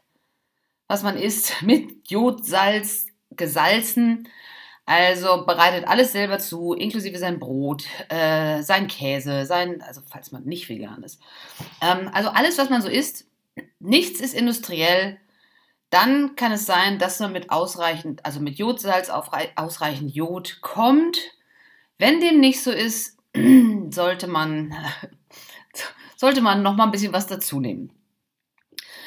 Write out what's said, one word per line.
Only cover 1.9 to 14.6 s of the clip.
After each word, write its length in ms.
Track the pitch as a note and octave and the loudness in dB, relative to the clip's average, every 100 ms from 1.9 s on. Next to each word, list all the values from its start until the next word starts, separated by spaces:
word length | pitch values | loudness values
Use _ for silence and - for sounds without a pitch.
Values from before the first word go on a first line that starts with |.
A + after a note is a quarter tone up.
| - - | -16 -6
Jodsalz 960 | G3 B3 B3 - F#3+ G3 G#3+ G#3 - - _ _ | 0 0 0 -2 2 2 2 -4 -8 -8 _ _
gesalzen. 960 | - E3 D3+ D#3+ A3 A3 B3 A#3 A3+ - - - - - - | -6 -4 2 2 2 0 0 0 0 -6 -20 -20 -20 -20 -16
Also 600 | - E3 F3+ F3+ F#3 F3+ | 0 4 4 2 2 2
bereitet 420 | F3+ E3+ F3 F3+ - | 2 4 4 4 0
alles 260 | A3+ B3+ | 2 2
selber 260 | G3+ G3+ G3 | 2 -2 -4
zu, 340 | G3 E3+ E3+ | -6 -6 -6
inklusive 460 | F3 G#3 A3 G3 F3 | -4 -4 -6 -8 -6
sein 200 | F3+ E3 | -6 -6
Brot, 460 | B2+ C3+ C#3 D3 - - - | -6 -6 -4 -6 -10 -16 -8
äh, 540 | D#3+ D#3 D#3 D#3 D3+ | -2 0 2 0 -2
sein 260 | D3 G3 G3+ | 0 0 0
Käse, 560 | - C#3 C#3 C#3 C#3 | -6 -4 -4 -4 -4
sein, 380 | C#3 F3 F3+ E3+ | -2 -2 -2 -6
also 180 | - C3+ - | -14 -20 -20
falls 240 | C#3 - | -20 -18
man 120 | B2+ | -14
nicht 240 | C3+ F3 - | -10 -10 -10
vegan 340 | A2 G#2+ G#2+ | -12 -14 -16
ist. 180 | F2+ - _ - - - - - | -20 -20 _ -20 -20 -18 -18 -2
Ähm, 280 | E3+ F3+ F#3 | 0 0 -2
also 180 | G3 G#3+ | -4 0
alles, 280 | - D4+ F4 | 2 2 2
was 120 | C4+ | 0
man 120 | B3 | 0
so 60 | G3 | 0
isst, 380 | B3 D4 - - _ _ - - _ | -2 -2 -8 -18 _ _ -20 -20 _
nichts 420 | F3+ C#4+ F4 - | 2 2 2 -4
ist 140 | B3+ | -6
industriell. 840 | - A#3+ A3+ | -2 -2 -2